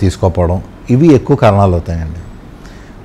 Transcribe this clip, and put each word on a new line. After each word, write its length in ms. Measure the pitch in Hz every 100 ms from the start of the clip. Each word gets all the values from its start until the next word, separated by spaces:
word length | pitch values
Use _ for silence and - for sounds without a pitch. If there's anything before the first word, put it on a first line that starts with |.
తీసుకోకపోవడం, 600 | 98 - 95 85 85 92 - - -
ఇవి 240 | 123 165
ఎక్కువ 220 | 135 - 143
కారణాలు 360 | 117 98 101
అవుతాయండి. 440 | 87 - 85 80 82 - - - - - - - -